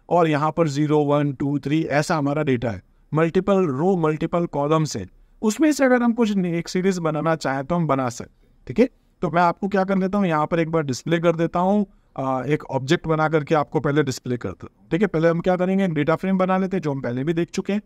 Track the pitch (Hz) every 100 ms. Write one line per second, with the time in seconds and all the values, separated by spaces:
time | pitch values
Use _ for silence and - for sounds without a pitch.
0 | - 175 160 147 156 170 160 139 151 151
1 | 143 147 147 131 139 143 139 160 160 143
2 | 156 160 143 147 147 123 123 95 - _
3 | _ 151 165 190 196 196 175 127 180 185
4 | 156 156 160 175 170 143 143 160 151 113
5 | 90 _ _ - 220 214 302 277 262 247
6 | 240 233 220 196 175 170 170 185 190 180
7 | 160 151 160 160 139 135 135 175 156 135
8 | 123 - - _ _ _ - 127 254 _
9 | _ - 180 170 175 165 196 196 190 190
10 | 185 202 185 156 156 170 160 165 143 120
11 | 160 170 170 165 165 175 185 208 196 _
12 | _ - 135 131 131 151 - 131 131 175
13 | 160 156 156 156 143 156 143 156 143 143
14 | 131 - 123 123 98 87 - _ - 165
15 | 202 160 165 165 185 180 180 190 190 151
16 | 147 160 190 190 185 185 190 190 151 135
17 | 123 123 147 170 170 - 196 208